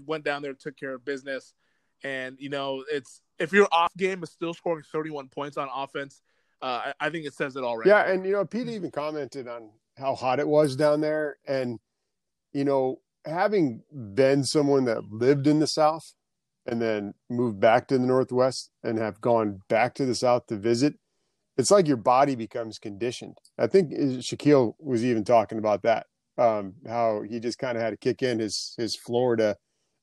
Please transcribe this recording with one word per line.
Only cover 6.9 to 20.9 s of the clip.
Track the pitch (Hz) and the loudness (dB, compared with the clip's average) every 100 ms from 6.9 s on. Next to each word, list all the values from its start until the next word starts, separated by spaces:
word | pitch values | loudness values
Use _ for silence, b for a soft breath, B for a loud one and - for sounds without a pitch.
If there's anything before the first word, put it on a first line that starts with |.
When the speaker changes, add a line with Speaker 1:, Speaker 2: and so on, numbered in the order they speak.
| - | -6
Speaker 1:
I, | 151 | -6
I | |
think | 165 147 | -6 -8
it | |
says | - 143 131 | -6 -6 -4
it | |
all | 123 113 | -4 2
right | 185 | 6
Speaker 2:
Yeah, | 208 | 6
Speaker 1:
there. | 165 | 6
Speaker 2:
and, | 185 | 0
you | 190 | 0
know, | 202 185 | -2 -2
Pete | 220 233 | -6 -6
even | 220 170 | -8 -8
commented | 143 151 156 131 143 120 | -6 -6 -6 -8 -10 -12
on | 120 110 _ _ - | -12 -16 _ _ -8
how | 135 | -4
hot | 120 127 131 | -2 0 0
it | 151 | 2
was | 147 151 131 | 4 4 2
down | 151 151 | 2 2
there. | 151 156 151 - - | 0 -2 -4 -8 -6
And, | 135 123 113 _ _ _ _ _ _ _ | -4 -4 -8 _ _ _ _ _ _ _
you | 143 | -4
know, | 139 135 131 127 _ _ | 0 2 0 -4 _ _
having | - 170 208 208 147 113 - | -8 -2 0 2 0 -2 -12
been | 147 104 98 135 139 | -16 -4 2 4 4
someone | 131 156 143 139 123 | 2 2 4 4 2
that | 113 104 | -2 -6
lived | 107 123 143 139 | 0 2 4 4
in | 151 | 4
the | 147 | 2
South | - 151 160 - _ _ _ _ _ | 2 2 2 -8 _ _ _ _ _
and | - 117 | -8 -2
then | 113 107 101 - - | -2 -2 -4 -10 -6
moved | 123 123 98 | -2 -2 2
back | 110 120 - | 4 4 4
to | 135 | 0
the | 127 | 2
Northwest | 131 127 123 127 - - _ | 2 2 2 0 -2 -12 _
and | 120 110 | -6 -4
have | 110 95 | -4 -2
gone | 123 117 107 95 - | 0 2 0 -4 0
back | 110 123 - | 2 2 0
to | 131 | -4
the | |
South | 107 127 123 - | 0 2 2 0
to | 107 | -4
visit, | 110 117 147 | 0 2 2